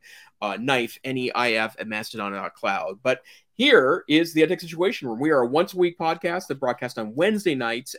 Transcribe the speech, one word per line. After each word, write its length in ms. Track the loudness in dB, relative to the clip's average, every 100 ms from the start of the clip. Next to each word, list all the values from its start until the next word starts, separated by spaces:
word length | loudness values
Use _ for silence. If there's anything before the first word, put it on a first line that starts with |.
| -12 -20 -20 _
uh, 160 | -4 -2
Knife, 380 | 0 0 0 -6
N 140 | -6 -4
E 140 | -2
I 220 | 0 0
F 220 | 2 -2 -6
at 80 | -8
mastodon 440 | -8 -8 -8 -6
dot 240 | -6 -8 -6
cloud. 440 | -4 -2 -4 -4
But 180 | -2 -2 -6 -20 _
here 500 | 0 6 6 6 2 4
is 260 | 2 4
the 80 | 2
EdTech 180 | 2 2
Situation 480 | -6 -2 -2 -2 -6
Room. 120 | -2
We 100 | 2
are 120 | 2
a 60 | 4
once-a-week 520 | 2 0 2 0 0
podcast 480 | -4 -2 -4 -4 -6
that 120 | -4
broadcasts 380 | -2 -2 -6 -6
on 160 | -6
Wednesday 400 | 0 0 2 0
nights 420 | 0 -2 -4 -8